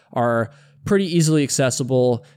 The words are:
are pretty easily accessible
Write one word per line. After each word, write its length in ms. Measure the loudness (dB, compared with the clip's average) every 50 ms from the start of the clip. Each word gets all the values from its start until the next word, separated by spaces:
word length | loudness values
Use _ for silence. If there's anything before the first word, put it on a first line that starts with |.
| _ _ -4
are 380 | -2 0 0 0 0 -2 -4 -8 -14 _ _ _ _ -4
pretty 220 | 0 0 0 0
easily 360 | 0 0 0 2 2 2 0 0
accessible 840 | 0 -2 -2 -2 -2 -2 -4 -4 -2 0 2 2 2 0 -2 -6 -12 _